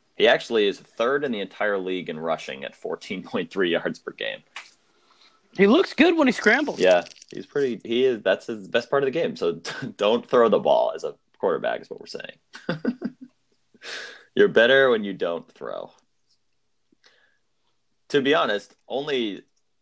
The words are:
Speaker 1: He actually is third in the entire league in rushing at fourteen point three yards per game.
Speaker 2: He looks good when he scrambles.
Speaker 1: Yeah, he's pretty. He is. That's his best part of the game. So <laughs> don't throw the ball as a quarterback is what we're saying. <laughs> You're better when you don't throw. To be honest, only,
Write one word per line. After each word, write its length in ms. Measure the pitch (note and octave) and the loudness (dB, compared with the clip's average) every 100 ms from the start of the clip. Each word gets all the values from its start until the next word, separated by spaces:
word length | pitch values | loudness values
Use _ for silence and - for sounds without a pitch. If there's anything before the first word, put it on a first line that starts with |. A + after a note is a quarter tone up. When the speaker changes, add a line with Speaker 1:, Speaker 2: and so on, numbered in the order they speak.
| _ - | _ 2
Speaker 1:
He 100 | G#2+ | 4
actually 400 | D3+ - A#2 G2+ | 4 2 0 2
is 100 | - | 0
third 440 | - - A#2+ C#3+ | -8 -4 -2 -2
in 80 | C#3+ | -4
the 80 | G#2+ | -6
entire 380 | F#2+ - G#2 G2+ | -8 -4 -2 -2
league 320 | F#2 F#2 E2+ | -4 -6 -6
in 100 | D#2 | -6
rushing 460 | E2 D#2 - C2+ C2+ | -4 -4 -6 -12 -12
at 100 | - | -12
fourteen 480 | - E2 - F#2+ | -10 -10 -10 -12
point 260 | F2+ G#2 E2+ | -8 -8 -6
three 220 | F#2+ F2+ | -2 0
yards 280 | E2 E2+ D#2+ | 0 -2 -6
per 120 | - | -10
game. 320 | - G#1+ G#1 _ - - _ _ _ _ _ _ _ _ - | -10 -10 -10 _ -20 -20 _ _ _ _ _ _ _ _ 2
Speaker 2:
He 120 | G3 | 4
looks 260 | D4+ F#4+ | 6 2
good 240 | - E4+ E4 | 4 4 4
when 100 | C4 | 2
he 60 | |
scrambles. 460 | - G#3 B3+ C#4+ - | 2 2 2 0 2
Speaker 1:
Yeah, 240 | - F2 - - - | 4 4 2 -10 -18
he's 140 | - F#2+ | -16 -8
pretty. 340 | C#3+ C3+ G#2 A2 | -4 -2 -4 -4
He 180 | A#2+ | 0
is. 180 | C3 A2+ | 2 2
That's 240 | F#2+ F#2+ - | 0 -2 -4
his 200 | A2 F#2 | -12 -4
best 220 | A#2+ - | -4 0
part 140 | C#3 | 0
of 40 | C3+ | 0
the 40 | |
game. 260 | D#3+ A#2+ - | -2 -4 -2
So 160 | E2+ | -4
<laughs> 440 | - - - - - | -4 -8 -10 -10 -2
don't 320 | G#2 A#2+ - | 2 2 2
throw 200 | B2 A2+ | 4 4
the 100 | E2+ | 4
ball 320 | D2+ B1+ A#1 | 4 2 2
as 120 | E2 D#2 | -2 -8
a 100 | - _ _ | -12 _ _
quarterback 420 | G2 D2+ A#1+ A#1+ | -2 -2 -2 -6
is 100 | - | -8
what 120 | - | -18
we're 60 | - | -16
saying. 600 | - - - _ - - | -16 -16 -20 _ -14 -10
<laughs> 300 | D#3+ - - - - B3+ _ _ _ _ _ - - - - _ - | -6 -6 -6 -10 -14 -20 _ _ _ _ _ -16 -14 -16 -18 _ 2
You're 120 | G2+ | 4
better 420 | A2 A#2 C3+ C3+ | 6 6 6 4
when 140 | A2+ | 2
you 100 | G2+ | -2
don't 340 | F#2 F2+ E2+ - | -6 -4 -6 -10
throw. 400 | - B1 G1+ G1+ _ _ _ _ _ _ _ _ _ _ _ _ _ _ _ _ _ _ _ _ _ - | -16 -12 -12 -14 _ _ _ _ _ _ _ _ _ _ _ _ _ _ _ _ _ _ _ _ _ -4
To 100 | C#3+ | 0
be 140 | C3 | 2
honest, 400 | D#3+ C3+ G2+ - _ - | 2 2 -2 -6 _ -10
only, 560 | B2 D3+ C3+ A2 F#2 - _ _ _ | -8 -4 -2 -2 -6 -14 _ _ _